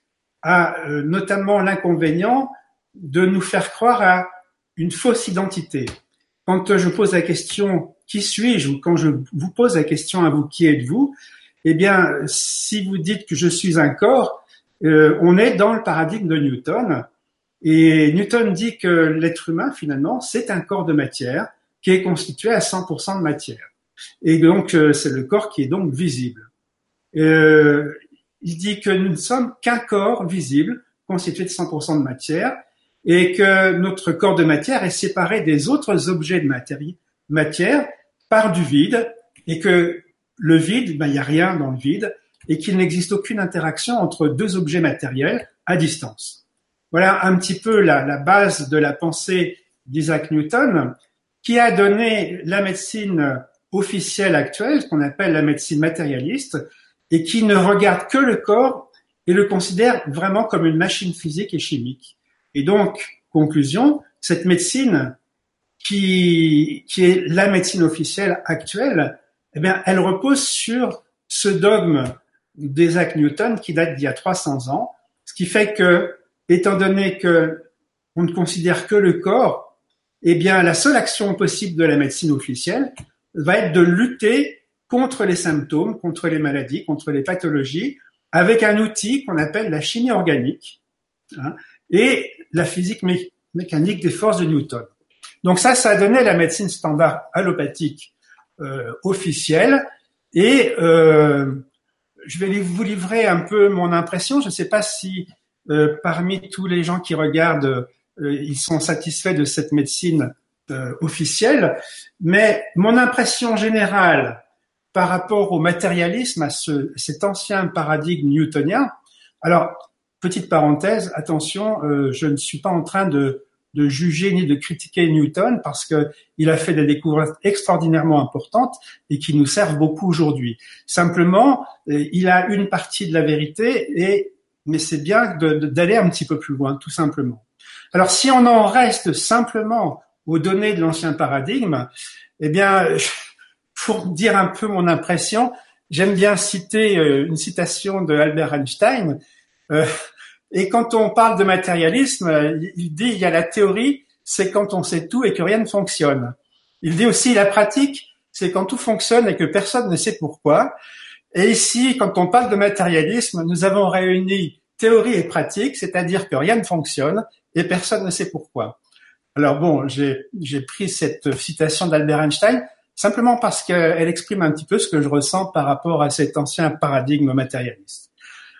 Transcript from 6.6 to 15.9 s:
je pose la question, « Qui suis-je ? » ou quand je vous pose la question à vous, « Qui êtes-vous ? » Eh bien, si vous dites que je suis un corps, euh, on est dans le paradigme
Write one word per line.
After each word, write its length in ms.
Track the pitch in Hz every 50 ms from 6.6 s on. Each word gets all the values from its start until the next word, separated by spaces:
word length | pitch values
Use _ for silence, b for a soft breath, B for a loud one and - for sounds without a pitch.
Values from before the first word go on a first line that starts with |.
| 185 214 196
je 120 | 180 175 175
pose 240 | - - 202 180
la 100 | 180 170
question, « 720 | - - 160 - - - - 202 202 196 185 156 - - - _ _
Qui 160 | - - 202
suis-je ? » 460 | 202 - - 202 226 247 226 175 135 139
ou 100 | 139 139
quand 160 | - 170 170
je 120 | 147 156 151 135 127 - -
vous 180 | - 139 165 180
pose 260 | - - 240 233 185
la 80 | 160 147
question 400 | - 160 - - - - 180 170
à 60 | 160
vous, « 140 | 147 151 143 147
Qui 180 | - - 170
êtes-vous ? » 480 | 151 147 127 123 127 180 247 285 277 B B B B B B B B B _ -
Eh 100 | 160 160
bien, 400 | 160 196 202 196 185 175 151 - - 151
si 580 | 151 - - - - - - - - 214 214 190
vous 140 | 190 196 180
dites 280 | 156 190 208 - -
que 80 | - 165
je 140 | 131 175 170
suis 300 | 170 - - 185 156 165
un 120 | 147 143
corps, 540 | 135 - 202 226 269 254 202 - - B B B B B B _ _ _ -
euh, 340 | 156 156 156 156 220 - -
on 140 | 170 175 180 190
est 180 | 226 247 196
dans 160 | 180 208 226
le 100 | 226 214
paradigme 460 | - 185